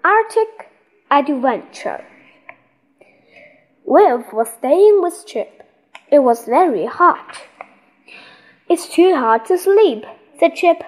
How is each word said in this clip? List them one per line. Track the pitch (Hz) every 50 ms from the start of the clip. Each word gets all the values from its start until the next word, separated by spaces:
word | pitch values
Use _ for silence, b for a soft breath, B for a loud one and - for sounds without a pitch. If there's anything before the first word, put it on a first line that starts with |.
| -
Arctic | 349 403 440 440 440 - 453 440 440 - - - _ _ _ _ _ _ _ _ _
Adventure. | 277 285 285 285 294 254 240 262 226 196 - - - - - - - - - - _ _ _ _ _ _ _ - - _ _ _ _ _ _ _ _ _ b b b b b b b b b b b b b b _ _ _
Wilf | - 254 320 415 349 247 240 240 -
was | - 214 233 226
staying | - - - 233 294 359 403 427 415 403
with | 349 349 330 - -
Chip. | - - 220 - - _ _ - _ _ _ _ _ _ - _ _
It | - 294
was | 262 247 233 233 247
very | - 233 294 370 339 247 180 160
hot. | 233 - - 349 349 - - - - - - - - _ _ - _ _ _ _ _ _ _ _ b b b b b b b b b b b b _
"It's | 349 339 - -
too | - - 349 381 359
hot | 285 247 226 220 226 226
to | - 370 349
sleep," | - 381 392 415 440 349 233 214 226 - - _ _ _ _ -
said | 330 330 -
Chip. | - - 339 330 339 -